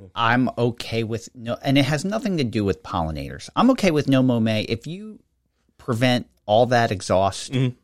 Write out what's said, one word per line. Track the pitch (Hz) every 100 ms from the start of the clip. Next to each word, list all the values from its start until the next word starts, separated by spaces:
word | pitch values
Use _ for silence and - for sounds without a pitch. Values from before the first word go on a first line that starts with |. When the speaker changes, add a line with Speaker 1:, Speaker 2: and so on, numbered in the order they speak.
| 95
Speaker 1:
I'm | - 113 123 123 -
okay | 123 - - 113
with | 110 113 -
no, | 127 113 -
and | 143 135
it |
has | 135 151
nothing | 190 220 214 175
to |
do | 123 107
with | 98 92
pollinators. | - 95 80 76 69 65 -
I'm | - 233
okay | 262 190
with | 151 139
no | 135
mow | 127 117
May | 110 110
if | 95 113 143
you | 180 214 208 _ _ _ _ _ _
prevent | - 113 127 123 - _ -
all | 107 120
that | 123 117
exhaust | 95 - 92 98 - -
Speaker 2:
Mm-hmm. | 127 131 123